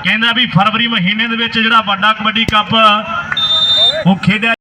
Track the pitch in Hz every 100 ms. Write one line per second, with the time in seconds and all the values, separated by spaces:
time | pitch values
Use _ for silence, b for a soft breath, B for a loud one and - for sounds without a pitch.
0 | 180 214 233 233 247 175 202 220 233 226
1 | 180 214 233 226 233 233 226 226 202 190
2 | 208 220 214 214 226 214 202 220 220 208
3 | 214 226 - - - - - 740 719 640
4 | 180 190 - 208 226 226